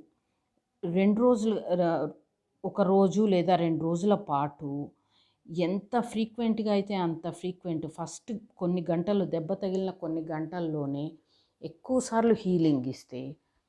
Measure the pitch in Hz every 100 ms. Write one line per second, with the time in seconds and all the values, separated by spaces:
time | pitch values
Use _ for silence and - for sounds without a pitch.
0 | - _ _ _ _ _ _ _ 170 180
1 | 196 208 247 233 220 202 - 180 170 160
2 | 143 - _ _ _ _ 190 - 185 196
3 | 196 190 214 185 170 175 170 156 165 170
4 | 202 196 202 143 147 151 147 143 139 _
5 | _ _ _ _ - 170 170 196 - 240
6 | 233 214 220 - 226 220 208 202 196 196
7 | 170 160 170 165 185 180 175 160 156 165
8 | 165 - - 214 - - 175 180 165 170
9 | 175 202 165 165 160 196 196 190 190 180
10 | 165 160 160 156 156 180 165 151 139 143
11 | 156 - _ _ _ _ 156 - - 254
12 | 247 226 226 214 185 180 160 139 127 123
13 | - 127 135 - _ _